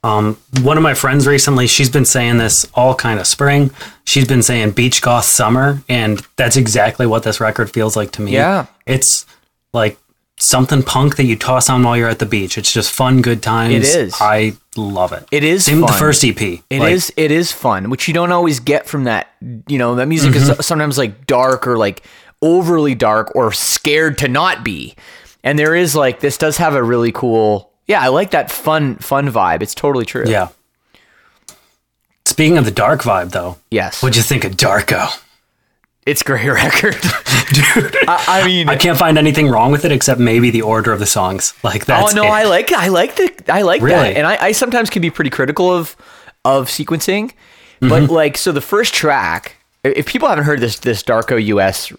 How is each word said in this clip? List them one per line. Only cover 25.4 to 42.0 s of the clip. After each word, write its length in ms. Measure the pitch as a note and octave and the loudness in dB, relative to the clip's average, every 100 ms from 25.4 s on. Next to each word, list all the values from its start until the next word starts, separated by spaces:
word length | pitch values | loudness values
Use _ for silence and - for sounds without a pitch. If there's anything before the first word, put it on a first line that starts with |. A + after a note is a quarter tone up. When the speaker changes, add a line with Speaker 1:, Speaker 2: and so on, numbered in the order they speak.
Speaker 2:
And 160 | B2+ D3 | -2 0
there 160 | D3+ E3+ | 2 2
is, 200 | F3 D3 | 0 2
like, 260 | C3+ B2 | 0 0
this 180 | C#3+ C3+ | -4 0
does 180 | D#3 D3+ | -2 0
have 160 | E3+ | 0
a 80 | C#3 | 0
really 300 | A#2 A#2+ A#2 | 0 0 0
cool, 580 | - B2 A2+ G#2+ G#2 - _ - | -2 0 2 2 0 -6 _ -2
yeah, 160 | G3+ | 0
I 60 | C3 | 2
like 240 | C#3 F#3+ | 0 0
that 180 | D#3+ - | -2 -4
fun, 460 | - - D#3 C#3+ A#2 | -6 -2 0 -2 -4
fun 340 | - C#3 C#3+ | -4 -2 0
vibe. 320 | A2+ F#2 E2 | 0 0 0
It's 140 | - - | -4 -4
totally 300 | D3 C3+ A2+ | -2 -2 -4
true. 180 | B2+ A2+ | -4 -2
Speaker 1:
Yeah. 220 | G#2+ F#2 _ _ _ _ _ _ _ _ _ - - _ _ _ _ _ _ - | -2 -2 _ _ _ _ _ _ _ _ _ -20 -20 _ _ _ _ _ _ -8
Speaking 320 | - D#3 E3+ | 0 4 4
of 80 | A2 | 2
the 60 | |
dark 300 | F#2+ A2 D3 | 0 0 0
vibe, 300 | B2 F#2+ F2+ | 0 -2 -2
though. 260 | F#2 F2 E2+ _ | -6 -8 -12 _
Speaker 2:
Yes. 320 | A2 F#2 - | -4 -4 -4
Speaker 1:
What'd 140 | C3 A#2 | -2 0
you 80 | |
think 200 | A2 C3 | 0 -2
of 100 | G2 | -4
Darko? 680 | F#2+ G2 G2+ - F2+ - - _ _ _ _ _ _ _ _ - | -2 0 0 0 -2 -4 -8 _ _ _ _ _ _ _ _ -4
Speaker 2:
It's 160 | C#3+ | -4
a 20 | |
great 240 | - C3 B2+ | -2 -2 0
<laughs> 20 | |
record. 440 | C3+ D3+ - G#3 | 0 0 0 -2
Speaker 1:
<laughs> 580 | - - - - - - | -2 -4 -4 -2 -2 2
Dude. 440 | D3 C#3+ - - C5+ - | 2 4 2 0 -2 0
Speaker 2:
I, 340 | E3+ - F#3+ | 0 0 0
I 40 | F#3+ | 2
mean 240 | F#3 D#3 | 0 0
Speaker 1:
I 60 | C#3 | 0
can't 200 | F3 D3+ | 0 2
find 200 | E3+ D3+ | 2 4
anything 300 | D3+ C#3+ D3 | 2 2 2
wrong 220 | A#2 A#2+ | 2 2
with 120 | C#3+ D#3+ | 2 2
it 60 | |
except 280 | C3+ - B2 | 0 0 2
maybe 300 | A#2+ A#2 B2 | 2 4 2
the 120 | A2+ | 2
order 300 | A2 A2 A2 | 0 0 0
of 60 | G#2 | -2
the 60 | G2+ | -2
songs. 480 | G#2+ F#2+ F#2+ - - | -2 -2 -2 -6 -6
Like, 220 | G#2+ G2 - | -6 -4 0
that's 280 | C3+ | 2